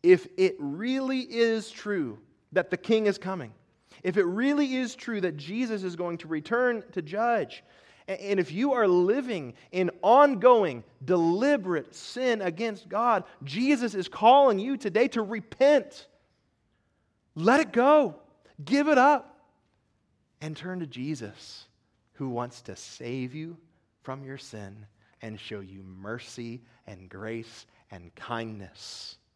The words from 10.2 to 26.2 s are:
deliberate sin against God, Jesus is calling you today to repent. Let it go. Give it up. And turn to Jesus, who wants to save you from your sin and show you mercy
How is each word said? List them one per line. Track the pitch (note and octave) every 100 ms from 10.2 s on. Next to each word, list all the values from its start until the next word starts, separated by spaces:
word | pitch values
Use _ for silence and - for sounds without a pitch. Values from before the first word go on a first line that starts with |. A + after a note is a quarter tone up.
| D4 A3+ A#3+ A#3+ F3+ A#2+ - _ C3+
deliberate | F3+ E3 F3+ C4+ C#4+ F#3 E3 C3+
sin | - - A#3+ B3+ A3+
against | F#3 E3 A3+ G3 -
God, | G3+ A#3+ G#3 - -
Jesus | C#3 E3 C4 C#4 A#3+
is | F#3+ F3
calling | - A3 C#4 C#4 G3
you | A#3 C4+
today | G#3+ F#3+ C4+
to | A#3+
repent. | G3+ A3 - - C#4 D4 G3+ - - _ _ _ _ _ _ _ _ _ _ _ _ D#3
Let | F3+ C#4
it | D#4
go. | A#3 C4 D4+ A#3 - _ _ _ - C#3+
Give | C#4 D4
it | C#4
up. | C4+ C#4 - _ _ _ _ _ _ _ _ _ _ _
And | D#3 D3+
turn | F3+ F#3
to | D#3
Jesus, | B2 C3+ C#3+ G#2+ - - - - _ _ _ _
who | _ C3+
wants | A#2+ B2 B2
to | - F#2
save | - - A#2+ C3 B2+ D3
you | E3 E3+ _ _ _ _
from | - C3+
your | C3+ C3+
sin | - G#2+ G2 G#2 G#2 _ _ _
and | A2+ G#2+
show | - G#2
you | F#2+ F#2+
mercy | F#2+ F#2 G2 A#2+